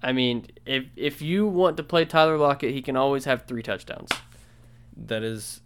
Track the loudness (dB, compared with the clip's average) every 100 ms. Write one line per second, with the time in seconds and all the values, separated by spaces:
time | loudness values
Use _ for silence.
0 | -2 2 2 0 -6 -14 -6 -4 -4 -4
1 | -4 -4 -2 0 2 4 2 2 0 0
2 | 2 4 4 4 2 2 -2 -4 -2 0
3 | 2 0 0 -2 -4 -8 -6 -8 -8 -10
4 | -6 -6 -8 -20 -20 -20 -20 -20 -20 -14
5 | -6 -6 -4 -8 -12 -14